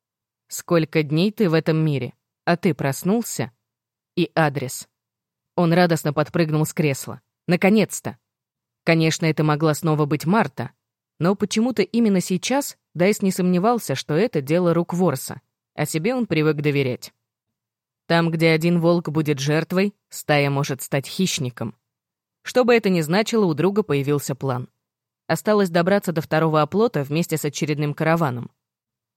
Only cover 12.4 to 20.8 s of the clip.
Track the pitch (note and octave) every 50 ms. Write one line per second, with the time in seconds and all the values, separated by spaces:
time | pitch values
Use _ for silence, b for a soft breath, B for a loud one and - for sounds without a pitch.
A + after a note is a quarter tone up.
12.4 | - - B3 C#4+ C#4+ - - _ _ _ - D3+ F3+ G3+ G#3+ - G3+ F#3+ F3+ -
13.4 | F#3 F3+ F3+ F3+ F3+ A3+ B3 A3+ - - C#3 - - - D3+ D#3+ G#3+ B3+ - D#3
14.4 | C3+ C3 D#3+ F3+ F3+ E3+ E3 E3+ F3 - F3+ F3 F#3+ E3+ C3 C3 - - - C#3
15.4 | - _ _ _ _ _ _ - D3+ - - D#3 D#3 A3 C4 B3+ A#3 - E3 D#3
16.4 | D3+ D#3 D#3 D3+ C#3+ D3+ C#3 C#3+ C3+ B2 A#2+ - - - - _ _ _ _ _
17.4 | _ _ _ _ _ _ _ _ _ _ _ _ _ - E3 E3+ E3 E3 E3 D#3+
18.4 | E3 E3 D#3+ D#3+ D#3+ E3+ F3 F3 D#3+ E3+ F3 F3 E3 D#3+ C#3+ D#3 D#3 D3 D3 C3
19.4 | C3+ D3+ D3+ D#3+ D#3+ - F3+ F#3 G3 G#3 - _ _ _ - - - - D3+ C#3+
20.4 | C#3+ C#3+ C#3 C#3 C#3+ - C#3 -